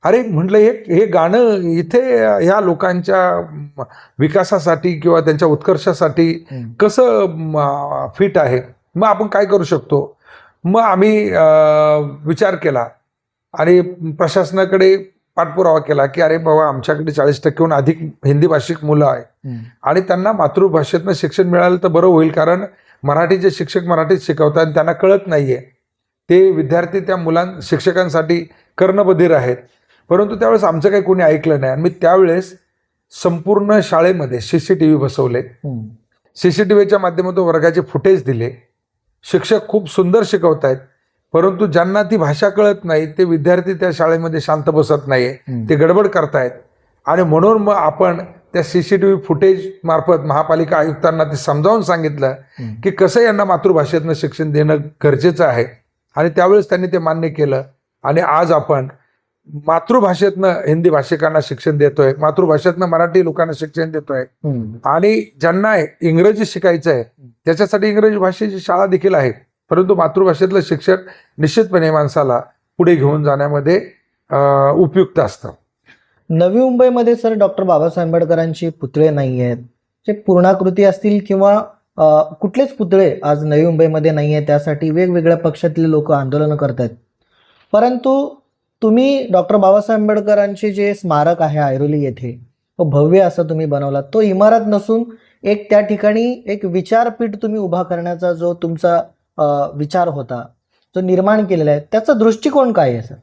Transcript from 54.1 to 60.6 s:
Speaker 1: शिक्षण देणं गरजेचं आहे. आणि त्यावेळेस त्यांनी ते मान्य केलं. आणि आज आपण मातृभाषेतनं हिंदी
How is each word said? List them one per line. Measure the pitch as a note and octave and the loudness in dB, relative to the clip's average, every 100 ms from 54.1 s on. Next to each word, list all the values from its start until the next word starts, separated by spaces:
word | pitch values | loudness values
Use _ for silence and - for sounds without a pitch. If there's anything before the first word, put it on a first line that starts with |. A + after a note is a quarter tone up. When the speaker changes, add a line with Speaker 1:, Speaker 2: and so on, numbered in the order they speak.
Speaker 1:
शिक्षण | D#3 D3+ - D#3 | -4 -6 -6 -4
देणं | D3 D3+ D3+ D3+ _ | 0 0 -2 -4 _
गरजेचं | D3+ C3+ E3+ D#3+ D#3+ | 0 2 0 2 0
आहे. | A#2+ A2+ - _ _ _ - | 0 -4 -6 _ _ _ -4
आणि | E3 | -2
त्यावेळेस | E3 F3+ G#3 G3 | 2 4 4 2
त्यांनी | F3+ F3+ | -2 -2
ते | F3+ | -2
मान्य | E3 D#3+ E3 | -2 -2 -4
केलं. | D3+ D3 C3 C3+ _ _ _ | -2 -2 -2 -6 _ _ _
आणि | C3+ D3+ | -2 0
आज | F3 D3+ E3+ | 2 0 2
आपण | D#3+ - D3 C3 - _ _ _ _ _ D3 D3 | 0 0 -2 -2 -14 _ _ _ _ _ -12 -2
मातृभाषेतनं | E3 E3 B3 G3+ F3 G3+ F#3+ F#3+ | -2 2 2 2 0 -2 0 -2
हिंदी | E3+ | -2